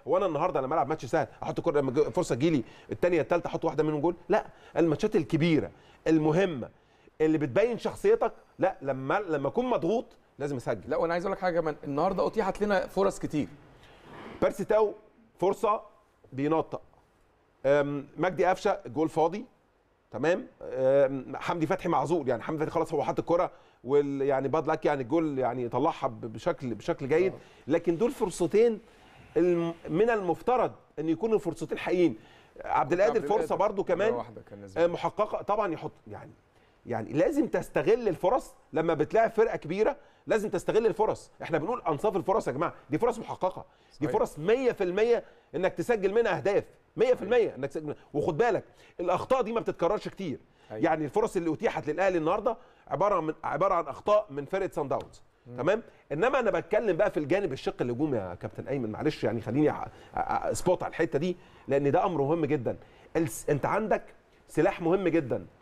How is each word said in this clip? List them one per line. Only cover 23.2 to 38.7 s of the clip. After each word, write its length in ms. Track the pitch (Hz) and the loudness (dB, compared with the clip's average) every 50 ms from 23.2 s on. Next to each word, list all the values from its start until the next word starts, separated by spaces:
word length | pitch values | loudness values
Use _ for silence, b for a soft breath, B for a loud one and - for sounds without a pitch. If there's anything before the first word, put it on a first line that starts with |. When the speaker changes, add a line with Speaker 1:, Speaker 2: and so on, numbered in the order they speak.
| - - 165 175 175 147 B B B B B B - | 0 0 2 0 0 -2 B B B B B B -4
Speaker 1:
وال-، 380 | 120 143 147 147 143 139 135 | 2 2 2 2 2 -2 -2
يعني 260 | 135 143 135 135 135 | 0 2 2 0 0
باد 200 | 135 127 160 139 | 0 -2 -2 0
لاك، 180 | 151 160 - - | -2 -2 0 0
يعني 160 | 165 147 139 127 | 0 0 0 -2
الجول 360 | 113 147 170 165 151 143 131 | -2 0 0 0 0 -2 0
يعني 300 | 127 117 123 131 123 113 | -2 -2 -2 -2 -4 -2
طلعها 380 | - 123 143 160 147 - - | -2 0 0 0 0 -2 -4
ب-، 260 | 131 113 107 117 117 110 | -6 -6 -6 -12 -12 -10
بشكل، 420 | 113 - 170 170 - 143 123 110 | -4 -4 -4 -4 -2 -4 -8 -8
بشكل 320 | 104 - - 165 - 143 | -6 -4 -6 -6 -4 -2
جيد. 260 | 127 151 165 185 190 - | 0 2 2 2 2 0
Speaker 2:
آه. 40 | - B B B B B | -6 B B B B B
Speaker 1:
لكن 300 | 123 151 170 170 180 170 | 0 0 0 2 0 0
دول 140 | 156 220 262 | 2 0 0
فرصتين 680 | 277 - 226 185 - - 175 156 - 208 233 240 220 190 - B B B B B B B B B - | 0 -2 -4 -4 -2 -2 -2 2 4 4 4 4 2 0 -8 B B B B B B B B B 0
الم-، 360 | 160 170 180 175 170 170 170 170 - - 147 | 2 4 4 2 2 0 -2 -6 -8 -8 -2
من 200 | 151 175 220 240 | 2 2 4 4
المفترض 600 | 233 214 190 175 160 - - 226 254 247 202 143 - - - _ - - | 2 0 0 -2 -2 0 2 2 2 2 2 0 -2 -8 -20 _ -10 -6
ان 100 | 156 160 | -2 -2
يكونوا 300 | 160 165 226 226 220 202 | 0 0 0 0 0 0
فرصتين 380 | - 175 151 - 160 143 - | 0 -2 -6 -6 -6 -8 -6
حقيقيين. 380 | - - 170 175 185 175 151 110 - B B B B B B B - - | -6 -2 0 2 4 4 2 2 -2 B B B B B B B -12 -6
عبد 280 | - - 131 156 135 175 | -2 0 0 2 2 2
القادر 220 | 180 202 226 262 | 2 2 2 2
Speaker 2:
عبد 80 | 214 139 | 0 0
القادر 180 | 143 202 214 | 2 0 0
Speaker 1:
فرصه 140 | 160 - - | 2 0 0
برضو 280 | 160 190 214 202 196 180 | 0 0 0 0 -2 0
كمان، 280 | - 175 165 202 226 | 0 0 0 2 0
Speaker 2:
مرة 60 | 233 | 0
واحدة 240 | 240 220 113 107 107 - - | -2 -6 -10 -14 -20 -18 -18
كان 120 | 104 101 | -18 -16
لازم. 200 | 101 98 95 - | -14 -6 0 2
Speaker 1:
آه، 60 | 170 | 2
محققه 540 | 170 170 - - 165 - - - - - 180 | 2 2 0 -4 -4 -2 -2 -2 -2 -2 -6
طبعا 320 | 147 - 202 220 208 180 160 | -2 -2 0 0 0 -2 -2
يحط، 180 | 143 165 147 - - - | -6 -8 -12 -12 -14 -18
يعني، 240 | 107 101 95 - - - _ _ _ b b b b b b b | -16 -16 -16 -16 -18 -20 _ _ _ b b b b b b b
يعني 280 | - 117 113 113 - - | -4 -4 -4 -4 -2 0
لازم 340 | 147 180 - 277 285 262 | 2 2 2 2 0 0
تستغل 600 | 185 - 180 - - - 170 135 170 220 247 240 | 0 0 -4 -4 -2 -2 0 2 2 2 2 2
الفرص 480 | 202 160 - - 185 247 320 - - - _ _ - | -2 -2 0 0 2 2 0 -2 -6 -20 _ _ -6